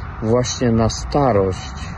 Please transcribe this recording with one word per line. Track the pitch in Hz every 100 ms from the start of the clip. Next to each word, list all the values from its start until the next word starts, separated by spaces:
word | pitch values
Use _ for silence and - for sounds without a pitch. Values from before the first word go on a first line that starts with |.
| - -
właśnie | 110 120 123 - 123
na | 113 110
starość | - - 147 135 101 95 90 - - -